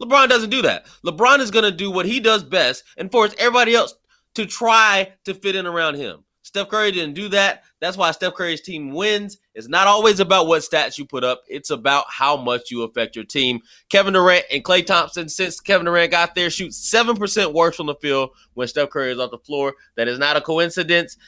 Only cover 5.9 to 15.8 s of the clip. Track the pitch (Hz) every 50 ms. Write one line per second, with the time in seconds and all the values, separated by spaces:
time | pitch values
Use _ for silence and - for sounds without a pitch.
5.9 | 143 143 135 101 82 76 _ _ _ _ _ - - 196 190 196 208 214 214 202
6.9 | 185 180 165 147 143 175 208 202 190 202 196 196 - - _ _ _ _ 156 180
7.9 | 185 196 180 165 156 - 185 180 180 - 180 170 160 156 - 190 175 151 147 135
8.9 | 139 170 202 214 214 208 208 196 - - _ _ _ 110 113 120 156 180 190 202
9.9 | 208 214 220 220 208 190 190 165 190 190 165 160 165 156 147 - 165 151 139 131
10.9 | - 147 139 - 143 127 123 127 127 - _ - - 147 - - 156 123 110 139
11.9 | 139 143 - - - - 135 143 147 135 127 123 123 123 123 - 123 117 117 113
12.9 | - 123 113 110 - 113 107 - - 139 131 127 123 123 - _ _ _ _ _
13.9 | - 196 196 196 190 185 180 180 180 180 - - 139 139 - - 180 185 175 208
14.9 | 190 170 151 - - 175 165 151 - - 185 175 - - - - 202 180